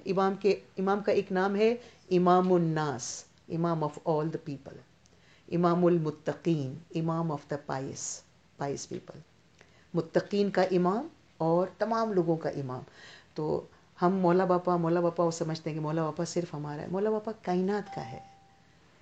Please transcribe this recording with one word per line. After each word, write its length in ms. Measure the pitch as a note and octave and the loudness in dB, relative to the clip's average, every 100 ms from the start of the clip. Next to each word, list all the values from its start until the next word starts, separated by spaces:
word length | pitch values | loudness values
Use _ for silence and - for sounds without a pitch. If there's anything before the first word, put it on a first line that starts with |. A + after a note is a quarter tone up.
| - | -2
इमाम 280 | F#3 F#3+ G3 | 0 0 2
के, 260 | G3+ - - - | 0 0 -2 -4
इमाम 220 | F#3+ G3+ | 0 0
का 100 | G#3 | 2
एक 200 | G3+ G3 | 0 2
नाम 240 | F#3 G3 G3 | 0 0 2
है 260 | A3 A#3 - - - | 2 2 -6 -20 0
इमामुन 500 | F3+ F3+ F3+ F#3 F3+ | 4 6 6 6 4
नास, 640 | E3 D#3 D3+ B2 - - - _ - | 4 0 -2 -4 -8 -12 -16 _ -8
Imam 240 | E3 E3+ D#3+ | -2 0 0
of 140 | D3+ - - | -2 -4 -2
all 140 | D#3 | 0
the 140 | D#3+ D#3+ | 0 -4
people, 360 | - C#3 - - - _ _ _ _ - - | -8 -12 -12 -18 -20 _ _ _ _ -20 -6
इमामुल 500 | E3+ F3 F3 F3 F3 | 2 2 4 6 4
मुत्तकीन, 800 | D#3 D3 - D3 E3+ D#3+ C3 C3+ - E3 | 2 -4 -6 -4 0 0 -2 -8 -8 -4
Imam 280 | E3 E3 E3 | -2 -2 -2
of 160 | C#3+ - | -4 -6
the 60 | C#3+ - | -8 -6
pious, 480 | C3+ C#3 - - - - _ _ - | -6 -6 -8 -10 -12 -16 _ _ -8
pious 260 | C#3+ C#3 - | -6 -6 -8
people। 300 | - - - - _ _ - - _ _ E3+ | -12 -12 -18 -20 _ _ -20 -20 _ _ -4
मुत्तकीन 540 | D#3+ F#3 E3 G3+ G3+ | -2 -2 0 0 2
का 140 | F#3+ | 2
इमाम 420 | F#3 F3+ F3 G#3 D#4+ - _ - | 2 2 2 0 -4 -12 _ -4
और 340 | E3 E3+ F#3 - | 0 2 0 -2
तमाम 340 | G#3+ A3+ A3+ | -2 0 0
लोगों 240 | F#3+ E3 D#3+ | 0 0 0
का 120 | D#3 | -2
इमाम। 340 | C#3+ C3+ B2+ - - - - - - | -6 -6 -8 -12 -20 -20 -20 -14 -6
तो 340 | D#3 D3 - - _ - | -4 -4 -6 -16 _ 0
हम 140 | F3+ | 2
मौला 320 | F#3+ F3+ F3+ F#3 | 4 4 4 4
बापा, 320 | F3 F3+ F3 | 2 2 0
मौला 240 | E3 F3 | 2 2
बापा 220 | F3 E3+ | 2 2
वो 80 | E3+ | 0
समझते 380 | E3 D#3+ D#3+ D#3+ | 0 -4 -4 -6
हैं 100 | D#3 | -4
कि 40 | |
मौला 200 | D#3 D#3+ | -2 -2
बापा 220 | D#3 D#3 E3+ | -2 -2 -4
सिर्फ 300 | - E3+ D3 | -2 -4 -6
हमारा 260 | D3 D3 | -8 -8
है। 100 | E3 | -6
मौला 200 | F3+ G#3 | -2 0
बापा 200 | G#3+ G#3+ | 0 -4
कायनात 640 | G#3+ - F3+ F#3 G3+ G3 - | -8 -2 0 0 -2 -4 -10
का 60 | |
है, 220 | B2+ C3+ - - _ _ _ _ _ _ | -10 -12 -16 -20 _ _ _ _ _ _